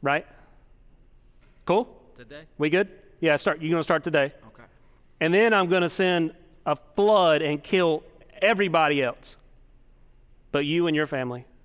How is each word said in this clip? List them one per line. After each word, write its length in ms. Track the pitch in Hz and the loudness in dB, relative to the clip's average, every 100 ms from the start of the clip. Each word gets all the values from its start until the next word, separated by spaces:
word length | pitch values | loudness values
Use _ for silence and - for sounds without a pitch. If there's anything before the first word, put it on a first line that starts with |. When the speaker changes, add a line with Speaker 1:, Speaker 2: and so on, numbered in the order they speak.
Speaker 1:
Right? 240 | 143 147 - - - - _ - - - - - _ - - _ - | -2 -4 -4 -20 -20 -20 _ -20 -20 -20 -20 -20 _ -20 -20 _ -2
Cool? 220 | 180 240 - - - | -2 -2 -12 -20 -20
Speaker 2:
Today? 240 | 123 147 156 _ | -20 -20 -20 _
Speaker 1:
We 120 | 147 | 0
good? 200 | 170 196 - - - | 0 0 -6 -20 -4
Yeah, 160 | 160 147 | 0 2
start. 240 | - 156 | 0 -4
You're 100 | 160 | -2
gonna 120 | 170 | -2
start 200 | 156 165 | 0 -2
today. 300 | 160 151 139 - 113 | 0 0 0 -4 -20
Speaker 2:
Okay. 160 | - 117 _ _ _ _ _ | -20 -20 _ _ _ _ _
Speaker 1:
And 120 | 160 | 0
then 200 | 180 226 | 4 4
I'm 160 | 214 180 | 2 2
gonna 180 | 185 175 | 0 0
send 460 | - 190 175 165 - - - - | 0 0 0 -2 -6 -20 -12 -6
a 100 | 151 - - | -6 -6 -2
flood 460 | 208 214 180 151 | 2 4 4 2
and 220 | 156 147 | 0 -6
kill 400 | - 185 175 156 - - - - | -2 0 0 -2 -6 -20 -20 -2
everybody 600 | 196 208 196 160 151 147 | 0 2 0 2 0 0
else 360 | 127 123 - - - - - - _ _ - - _ - _ | -2 -6 -16 -20 -20 -20 -20 -20 _ _ -20 -20 _ -20 _
but 140 | 143 143 | -4 -2
you 220 | 165 170 | -2 0
and 80 | 156 | -2
your 120 | 156 | -2
family. 380 | 139 127 123 120 _ | -4 -6 -8 -16 _